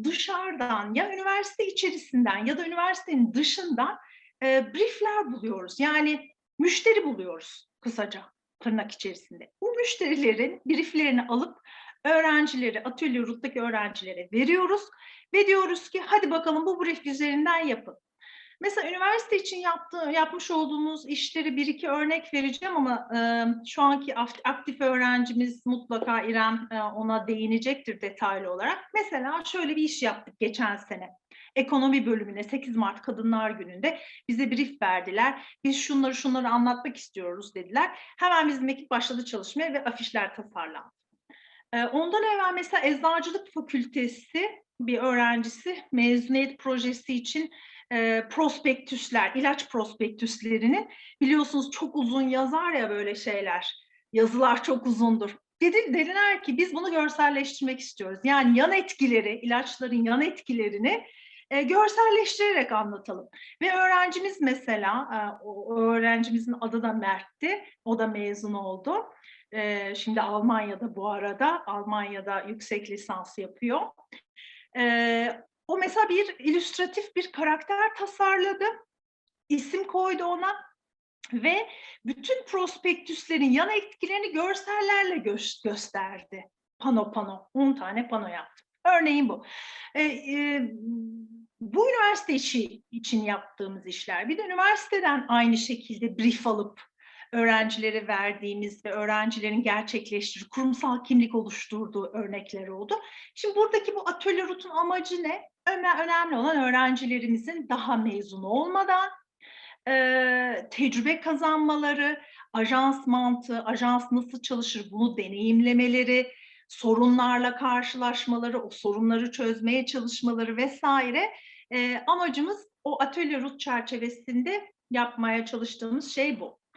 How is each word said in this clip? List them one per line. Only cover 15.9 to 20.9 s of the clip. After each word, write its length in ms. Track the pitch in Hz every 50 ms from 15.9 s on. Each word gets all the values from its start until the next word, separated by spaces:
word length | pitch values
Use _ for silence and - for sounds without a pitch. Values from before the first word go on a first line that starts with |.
| - 370 320
"Hadi 260 | - 403 415 359 285
bakalım 340 | 330 320 330 320 302 311 330
bu 200 | 381 349 349 330
brief 200 | 339 320 - -
üzerinden 520 | 285 269 277 294 285 285 294 311 349 339 330
yapın." 360 | 330 277 226 - - - - - _ _ _ _ - - - - - - _ -
Mesela 280 | 359 403 403 440 294 330
üniversite 480 | 359 370 381 403 453 440 - - 415
için 200 | 392 - - 381
yaptığı, 540 | 359 359 339 339 339 - - 339 339 320 285
yapmış 400 | 311 320 320 320 359 349 - -
olduğumuz 580 | 330 311 311 269 302 294 302 311